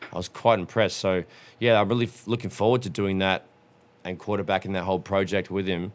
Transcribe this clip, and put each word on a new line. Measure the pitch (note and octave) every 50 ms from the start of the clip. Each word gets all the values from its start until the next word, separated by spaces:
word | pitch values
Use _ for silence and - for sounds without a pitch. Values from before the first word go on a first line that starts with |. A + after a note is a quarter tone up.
| - -
I | -
was | F2 F2+ -
quite | - - - A#2 A2+ F#2+
impressed. | F2 - - A2+ G#2 F2+ - -
So, | - F#2+ F#2 F2+ E2+ - - - - - - -
yeah, | A2+ A#2+ A2+ G#2
I'm | G#2 G2
really | A#2+ A#2 A#2
f-, | - - - -
looking | G#2 A#2+ - - F#2
forward | - - G#2 A2+ B2+ B2+
to | B2+ F#2+
doing | - - G2+ G2 F#2+ F#2+
that | F#2+ F#2+ F#2 - - _ _ _ _ _ _ _ _ _ _ _ -
and | F2+ F#2 D#2+
quarterbacking | - G#2 G#2 G2+ F2 G2+ F#2+ F#2+ - F#2+
that | G2 F#2
whole | F2 F#2+ F#2+ E2+
project | - - G2+ G2 F#2+ E2+ G2 F#2+ F#2 -
with | F#2 G2 F#2 F#2+
him. | F2+ E2+ F2+ G#2+